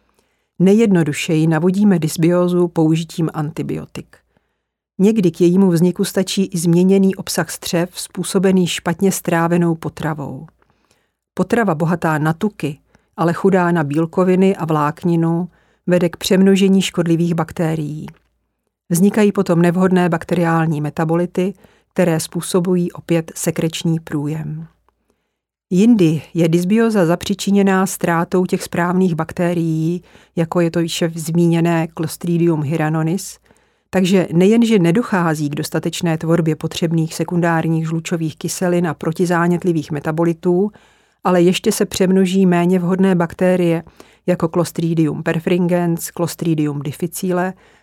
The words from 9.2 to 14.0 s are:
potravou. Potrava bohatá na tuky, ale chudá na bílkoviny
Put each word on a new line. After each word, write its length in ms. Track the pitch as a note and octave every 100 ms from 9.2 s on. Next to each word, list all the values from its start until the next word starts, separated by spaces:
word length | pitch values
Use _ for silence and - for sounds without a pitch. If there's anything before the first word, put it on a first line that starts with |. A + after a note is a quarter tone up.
| - E3+ E3 F3 E3+ D#3+
potravou. 720 | D#3 - D#3 D3+ C#3 C3 D#3+ _ _ _ _ _ _ _ _
Potrava 420 | - F#3 A#3 G#3 D3+
bohatá 420 | E3 F3 E3 D3+
na 160 | D#3
tuky, 460 | D#3+ G#3+ - C#3+ D#3 _ _ _ -
ale 160 | E3+
chudá 380 | E3+ F#3+ F#3 F3
na 120 | F3
bílkoviny 720 | C#3+ D3